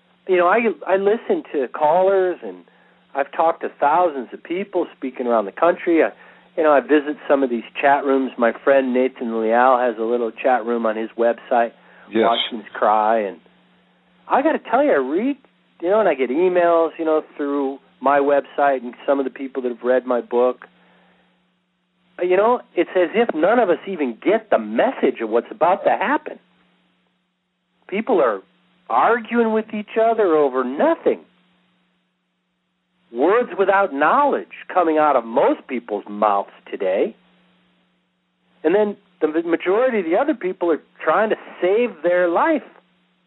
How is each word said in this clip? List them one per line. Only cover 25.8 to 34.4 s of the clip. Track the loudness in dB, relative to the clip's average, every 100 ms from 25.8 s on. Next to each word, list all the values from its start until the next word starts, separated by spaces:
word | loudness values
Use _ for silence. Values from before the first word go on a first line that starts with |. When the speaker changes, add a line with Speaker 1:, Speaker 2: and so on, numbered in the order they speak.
Speaker 1:
to | 0
happen. | 0 -2 -4 -6 -18 _ _ _ _ _ _ _ _ _ _ _ _ _ _ -10
People | -6 0 2
are | 2 -2 -8 _ _ _ -4
arguing | 0 2 0 -2 -2 0
with | -2 -4
each | -8 -6 0
other | 0 2 2
over | 2 2 0
nothing. | -4 0 0 0 -2 -4 -6 _ _ _ _ _ _ _ _ _ _ _ _ _ _ _ _ _ _
Words | -2 2 2 0 -2
without | 0 2 0
knowledge | 0 2 2 2 -2